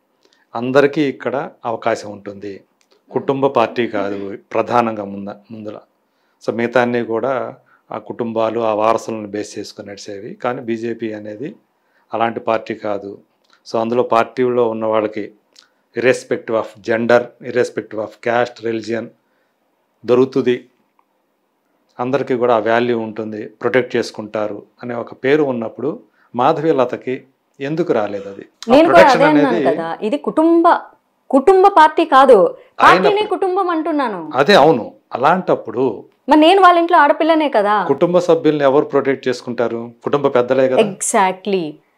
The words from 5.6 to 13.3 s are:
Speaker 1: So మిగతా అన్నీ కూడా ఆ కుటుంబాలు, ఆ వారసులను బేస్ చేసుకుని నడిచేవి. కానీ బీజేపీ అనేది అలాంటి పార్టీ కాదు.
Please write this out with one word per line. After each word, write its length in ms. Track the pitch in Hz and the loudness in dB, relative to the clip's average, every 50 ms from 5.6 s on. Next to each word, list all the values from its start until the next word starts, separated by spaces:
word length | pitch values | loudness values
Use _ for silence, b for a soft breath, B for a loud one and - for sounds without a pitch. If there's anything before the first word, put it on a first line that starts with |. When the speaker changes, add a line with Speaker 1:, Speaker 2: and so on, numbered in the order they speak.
| 107 107 107 - - _ _ _ _ _ _ _ _ _ _ _ - | -16 -16 -16 -18 -20 _ _ _ _ _ _ _ _ _ _ _ -8
Speaker 1:
So 80 | - 110 | -6 -4
మిగతా 260 | 113 117 120 117 127 | -4 -2 0 0 0
అన్నీ 220 | 120 120 120 120 117 | 0 0 -2 -4 -4
కూడా 520 | 110 113 113 110 135 135 120 113 120 131 - _ _ _ _ _ - | -4 -4 -4 -4 -4 -4 -6 -6 -10 -12 -18 _ _ _ _ _ -14
ఆ 60 | - | -14
కుటుంబాలు, 640 | 113 - - 110 - 120 113 110 113 113 113 110 117 | -12 -12 -10 -10 -8 -8 -6 -4 -2 -2 -2 -2 -2
ఆ 140 | 113 110 107 | -2 -2 -2
వారసులను 540 | 104 110 113 113 110 - - 113 110 107 | 0 0 0 0 0 -4 -8 -10 -10 -10
బేస్ 320 | 98 101 104 101 - - 107 | -10 -8 -10 -10 -10 -10 -12
చేసుకుని 280 | 98 - - - 101 | -14 -14 -16 -18 -18
నడిచేవి. 480 | 101 101 98 - - 101 98 104 131 - | -16 -18 -16 -16 -16 -16 -14 -14 -16 -12
కానీ 260 | - - 123 123 123 | -8 -6 -6 -6 -6
బీజేపీ 520 | 123 113 117 113 113 117 110 113 117 107 107 | -6 -6 -6 -6 -6 -8 -8 -8 -8 -10 -10
అనేది 420 | 107 104 107 107 107 135 175 226 - _ _ _ _ _ _ _ _ _ _ - | -10 -12 -14 -12 -12 -12 -14 -14 -16 _ _ _ _ _ _ _ _ _ _ -4
అలాంటి 260 | 110 117 117 110 120 | -2 -2 -2 -4 -4
పార్టీ 360 | - 113 113 110 - - 113 | -4 -2 -2 -2 -4 -8 -12
కాదు. 420 | - - 107 104 98 98 98 98 - _ _ | -8 -8 -8 -8 -8 -10 -12 -16 -18 _ _